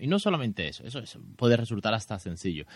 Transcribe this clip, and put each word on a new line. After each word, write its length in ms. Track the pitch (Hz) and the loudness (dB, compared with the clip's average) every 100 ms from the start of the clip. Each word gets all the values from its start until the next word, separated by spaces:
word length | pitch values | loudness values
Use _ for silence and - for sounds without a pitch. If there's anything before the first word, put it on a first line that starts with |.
y 60 | 135 | 0
no 120 | 196 | 2
solamente 480 | 202 165 120 101 78 | 2 2 0 -2 -4
eso, 160 | - | -6
eso, 160 | - 131 | -10 -12
eso 220 | 107 - - - | -12 -16 -18 2
puede 180 | 120 117 | 6 6
resultar 380 | 117 110 107 | 4 -2 0
hasta 260 | 110 - 98 | 0 -2 -8
sencillo. 460 | 90 82 98 78 73 | -6 -4 -4 -4 -8